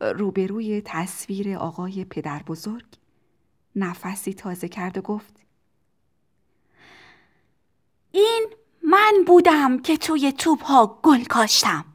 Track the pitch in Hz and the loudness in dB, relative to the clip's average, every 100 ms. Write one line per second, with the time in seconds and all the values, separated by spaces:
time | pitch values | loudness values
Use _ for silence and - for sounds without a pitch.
0 | 107 185 202 190 190 214 214 208 208 160 | -6 -4 -4 -4 -4 -6 -6 -6 -8 -10
1 | 180 - - 196 202 190 165 165 185 190 | -10 -12 -10 -8 -8 -8 -8 -10 -10 -10
2 | 185 175 151 147 147 160 208 233 - _ | -12 -10 -10 -10 -12 -12 -12 -14 -16 _
3 | _ _ _ _ _ _ _ 196 180 175 | _ _ _ _ _ _ _ -8 -8 -8
4 | 185 202 - 196 196 180 175 196 175 190 | -12 -10 -12 -12 -12 -12 -12 -10 -10 -8
5 | 190 208 - _ _ _ _ _ _ _ | -8 -10 -12 _ _ _ _ _ _ _
6 | _ _ _ _ _ _ _ _ _ - | _ _ _ _ _ _ _ _ _ -20
7 | - _ _ _ _ _ _ _ _ _ | -20 _ _ _ _ _ _ _ _ _
8 | _ 370 440 453 440 - _ _ 320 381 | _ 0 2 0 -4 -10 _ _ 2 4
9 | 427 403 339 359 349 311 269 254 294 311 | 6 4 6 8 8 4 2 0 0 -2
10 | - 311 277 277 330 311 - 269 220 - | -2 0 0 0 0 0 4 4 4 4
11 | 320 254 247 240 220 - - 156 - | 4 4 2 0 2 0 0 -4 -8